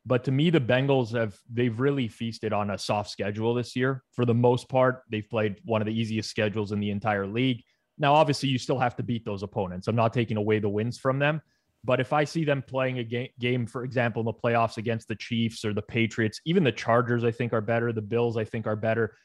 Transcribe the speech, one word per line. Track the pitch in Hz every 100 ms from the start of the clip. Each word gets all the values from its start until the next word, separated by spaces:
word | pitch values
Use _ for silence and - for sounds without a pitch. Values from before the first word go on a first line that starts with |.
| -
But | 127 143
to |
me, | 135 165
the | 160
Bengals | 113 123 139 135 117 117
have, | 113 - -
they've | 117 123 110
really | 135 143 117
feasted | - 117 110 110
on | 104 104
a | 95
soft | - 107 101
schedule | - 98 104 113
this | 120 117 127
year. | 127 135 _
For | - 120
the |
most | 117 123 123 -
part, | 131 127 127 -
they've | 110 107
played | 117 107 95
one | - 110
of | 107
the | 113
easiest | 110 110 104
schedules | - 107 104 104
in | 104
the | 104
entire | 101 107 104 98
league. | 110 131 120 _ _ _ -
Now, | 147
obviously, | 147 147 139 139
you | 127
still | - 135
have | 123 -
to |
beat | 110 117
those | 110 101
opponents. | 98 - 95 90 104
I'm | 113
not | 113
taking | 123 113 107
away | 104 107
the | 104
wins | 104 117 117
from | 135 131
them. | 143 156 - _ _ _ -
But | 127
if | 131
I | 151 151
see | 165
them | 147 139
playing | - 131 131 127
a |
ga-, | 117 120 127 -
game, | 120 127 113
for | 131 127
example, | 123 117 113
in | 113
the |
playoffs | 107 120 117 113 -
against | 110 113 -
the | 107
Chiefs | - 117 113 -
or | 110
the | 104
Patriots, | - 117 113 - 110 - -
even | 180
the | 143
Chargers, | - - 117 120 120
I | 117
think, | 113 120
are | 117
better. | 104 117 117
The | 110
Bills, | 104 113 120 113
I |
think, | 107 120 110
are | 107
better. | 110 113 110 -